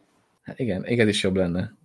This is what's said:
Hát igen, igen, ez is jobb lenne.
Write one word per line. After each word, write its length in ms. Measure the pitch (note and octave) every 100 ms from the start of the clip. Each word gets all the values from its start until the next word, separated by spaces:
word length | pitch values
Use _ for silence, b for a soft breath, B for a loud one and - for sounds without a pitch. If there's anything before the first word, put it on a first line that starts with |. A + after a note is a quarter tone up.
| _ _ _ _
Hát 160 | - -
igen, 260 | B2+ F2+ -
igen, 200 | A#2+ G#2+
ez 60 |
is 100 | G2+
jobb 120 | G2 F#2+
lenne. 380 | F2+ F2 G#2+ -